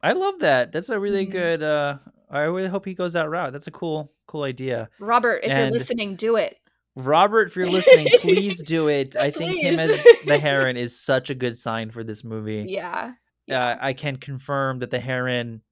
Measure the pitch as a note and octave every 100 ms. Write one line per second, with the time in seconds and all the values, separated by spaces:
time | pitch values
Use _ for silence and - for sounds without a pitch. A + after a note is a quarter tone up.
0 | D#3 D4 F#4+ F#4+ F#3+ C3 B2 D3+ F#3+ A3
1 | G3+ G3+ F#3+ F#3+ E3+ E3 D3+ D3+ C#3+ C#3+
2 | - _ _ C#3+ D3+ F3+ F#3+ F#3+ G3 F3+
3 | F3+ E3+ D#3 E3 D#3 C#3 D#3+ - E3+ D#3
4 | D3 _ _ D#3 C#3 C3 C3 A#2+ A2 _
5 | G3+ A#3 A#3+ G3+ - C3+ C3+ A#3 A#3 A#3+
6 | G#3 F#3 A3 A3+ E3+ - _ _ _ -
7 | C3 D3+ G3+ A3 F#3+ F3 F3+ F#3 - B4+
8 | D3+ A#4 - F#3 G3+ F3 - E3 D3+ C#3+
9 | C3+ - C#3+ A3 E3 F#4 - E4+ - -
10 | A#4+ - - D3 D3 C#3 C3 B2 A#2+ -
11 | - C3 C3 C3+ B2 A#2 - A2+ A2+ A#2
12 | A2+ G#2+ A#2 A2 G#2+ G#2+ G#2+ G3 F3 F3
13 | A#3 B3 _ _ - C3 B2 A#2+ C3+ C3+
14 | D3+ C3+ C#3 C3+ C3+ C#3 C3+ B2+ B2 B2+
15 | A#2+ B2+ B2+ B2 A#2 A2+ _